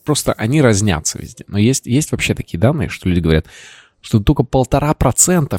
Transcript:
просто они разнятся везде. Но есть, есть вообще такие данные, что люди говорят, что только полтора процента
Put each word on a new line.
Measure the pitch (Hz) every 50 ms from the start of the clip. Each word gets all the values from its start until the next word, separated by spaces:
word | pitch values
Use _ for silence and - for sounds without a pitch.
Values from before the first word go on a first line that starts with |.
| -
просто | - 147 - - - -
они | - 107 110 135 156
разнятся | 143 120 107 95 107 107 87 73 - - - -
везде. | - - - - -
Но | - -
есть, | 101 104 117 131 - -
есть | - 117 139 160 -
вообще | - - - - -
такие | - - _ - 85
данные, | 98 113 - 151 101 -
что | - - -
люди | 90 87 90
говорят, | 80 80 80 78 - - - - - - - - - _ _ _
что | - - - 113
только | 101 - 151 - 127
полтора | - - 135 127 - - 139 147 147 151
процента | - - 135 120 - - - 185 175 147 - -